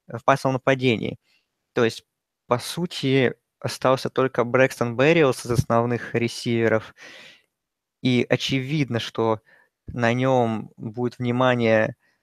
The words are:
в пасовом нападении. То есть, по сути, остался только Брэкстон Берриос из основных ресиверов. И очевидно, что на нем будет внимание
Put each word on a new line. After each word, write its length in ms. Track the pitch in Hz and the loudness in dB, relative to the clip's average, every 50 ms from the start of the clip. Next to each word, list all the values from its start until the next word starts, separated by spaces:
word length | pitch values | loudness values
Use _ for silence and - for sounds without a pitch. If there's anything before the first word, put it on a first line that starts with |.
| _ - | _ -14
в 160 | - 117 - | -14 -4 0
пасовом 300 | - 135 - - 135 131 | 2 2 2 2 -2 -2
нападении. 640 | 127 - 139 135 127 127 131 113 101 - - 120 - _ _ _ _ _ _ _ _ _ _ - | 0 0 0 0 2 2 0 0 0 -2 -6 -8 -10 _ _ _ _ _ _ _ _ _ _ -2
То 120 | 127 120 | 0 0
есть, 200 | 110 - - - _ _ _ _ _ _ _ _ - | 0 0 -4 -12 _ _ _ _ _ _ _ _ -4
по 120 | 123 120 | -4 -4
сути, 760 | - - - 170 175 180 - - - 135 131 135 127 113 - - _ _ _ - | -4 -6 -8 -6 -8 -8 -6 -4 -2 0 2 2 2 0 -2 -4 _ _ _ -10
остался 500 | - 123 - - - 131 131 131 - - | -10 -10 -6 -2 0 0 2 0 -2 -2
только 320 | - - 131 127 - - 117 | -2 0 0 0 0 -2 -2
Брэкстон 520 | 120 120 127 131 131 - - 120 120 117 113 | 0 2 2 2 2 2 -2 -4 -4 0 2
Берриос 480 | 135 151 170 170 151 131 120 - - | 2 4 4 4 4 2 0 -2 -4
из 60 | 120 | -2
основных 640 | 120 117 - - 117 117 117 123 120 113 - - - | 0 0 0 2 2 2 2 0 -2 -4 -6 -4 -4
ресиверов. 800 | 117 117 117 - - - 120 117 113 113 110 110 110 - - - - - - - - - - - _ _ _ _ _ _ _ _ _ _ _ _ _ - | -2 -2 -4 -4 -6 -4 -2 0 0 2 2 2 0 0 -4 -16 -20 -20 -20 -20 -20 -20 -20 -20 _ _ _ _ _ _ _ _ _ _ _ _ _ 0
И 220 | 131 123 120 120 - | 2 2 2 2 2
очевидно, 720 | 127 - - - 143 135 127 135 151 160 139 117 120 113 | 0 -2 0 -2 -4 -4 -4 -2 -2 -2 -2 -2 -2 -4
что 400 | - - - - 113 113 110 107 - _ _ _ _ _ _ _ _ - | -6 -6 -4 -2 0 0 0 -2 -6 _ _ _ _ _ _ _ _ -12
на 260 | - 120 117 117 120 | -6 -2 0 0 0
нем 580 | 123 131 131 131 123 120 113 110 107 - - _ - | 0 0 2 2 2 2 0 -2 -4 -8 -12 _ -14
будет 420 | 120 113 107 120 123 120 - - | -14 -10 -6 -6 -6 -6 -6 -4
внимание 760 | 123 120 120 123 127 127 123 120 117 113 110 107 110 120 123 - _ _ _ _ | -4 -2 0 2 2 2 2 2 4 4 4 4 4 2 -2 -8 _ _ _ _